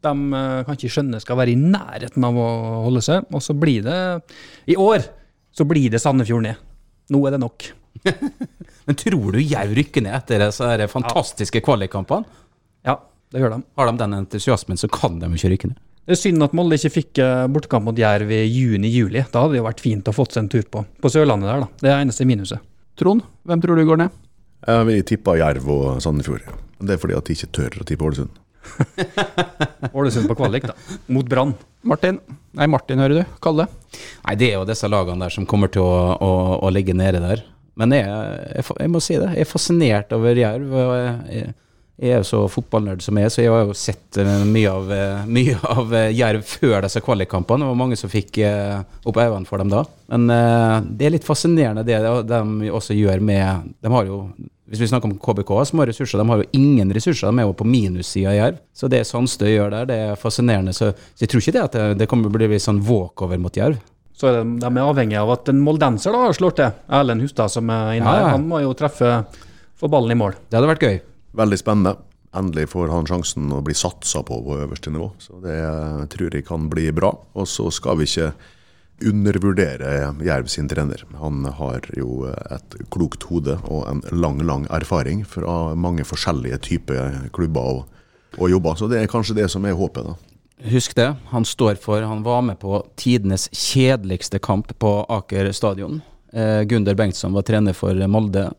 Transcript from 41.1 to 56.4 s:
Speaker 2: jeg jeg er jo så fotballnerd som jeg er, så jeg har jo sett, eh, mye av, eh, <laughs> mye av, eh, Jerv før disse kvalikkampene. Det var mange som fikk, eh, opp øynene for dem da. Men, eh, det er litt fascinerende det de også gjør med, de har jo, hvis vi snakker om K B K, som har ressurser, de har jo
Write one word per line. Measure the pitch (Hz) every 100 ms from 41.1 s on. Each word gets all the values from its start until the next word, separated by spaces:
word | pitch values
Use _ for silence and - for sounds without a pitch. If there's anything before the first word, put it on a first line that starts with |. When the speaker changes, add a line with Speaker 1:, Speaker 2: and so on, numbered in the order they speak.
| 120 -
Speaker 2:
jeg | 107 - 113 _ _ _ -
jeg | 127 123
er |
jo | 95
så | 110 101
fotballnerd | - - 110 104 95
som | - 104
jeg | 107
er, |
så | -
jeg | 117
har | 113 104
jo | 98
sett, | - - _ -
eh, | 98 101 101
mye | 110 104
av, | 95 95 98
eh, | 98 98 107
<laughs> | 120
mye | 127 117 -
av, | 120 113
eh, | 117 110 113
Jerv | 117 107 107
før | - 131 104 98
disse | 117
kvalikkampene. | - 113 95 95 87 120 143
Det |
var | 123
mange | 127 117
som | 98
fikk, | 107 98 -
eh, | 104 104 101 98 95 -
opp | - 98
øynene | 120 104 92
for | 98
dem | 98
da. | 104 156 - -
Men, | 120 120
eh, | 120 117 117 113 110 107 107
det | 147
er | 160
litt | -
fascinerende | 151 165 165 131 107
det | 113 110 113 120 110
de | 117 107 107 107
også | 98 - 104
gjør | 104 95
med, | 104 98 95 95 - -
de | 113
har | 120 98
jo, | 98 95 - - _ -
hvis | 107
vi | 117
snakker | 123 117
om | 98
K | -
B | 101
K, | 98 104 147
som | 165
har | 131
ressurser, | 117 131 -
de | 110
har |
jo | 113